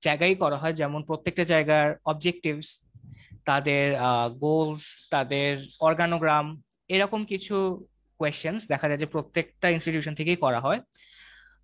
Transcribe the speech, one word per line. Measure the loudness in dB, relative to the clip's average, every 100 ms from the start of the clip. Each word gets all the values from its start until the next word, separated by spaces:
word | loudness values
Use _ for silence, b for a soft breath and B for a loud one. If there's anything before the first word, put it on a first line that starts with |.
জায়গায় | -2 2 2 2
করা | 2 0
হয়, | -2
যেমন | -2 -2 -4
প্রত্যেকটা | -6 -6 -4 -2
জায়গার | 2 4 6 6 4 0 -4
অবজেক্টিভস, | -2 -2 -2 -2 -4 -8 -12 _ -20 -20 B B -8 0
তাদের, | 0 2 2 2 2
আহ, | 2 2 0
গোলস, | -2 0 2 0 -4 -10 -12 -4
তাদের | -2 0 0 0 -2 -6 0
অর্গানোগ্রাম, | 2 2 2 2 2 2 0 -8 -18 _ -2
এরকম | 0 0 -2 -6
কিছু | -8 -4 -2 -2 -4 -10 _ _ -4
কোশ্চেনস | -4 -2 -6 -6 -4
দেখা | -2 0
যায় | -2
যে | -4
প্রত্যেকটা | -6 -4 -4 -4 _ 0
ইনস্টিটিউশন | 0 -2 -4 -4 -4
থেকেই | -2 0
করা | 2 2
হয়। | 0 -2 -6 _ B B B B B B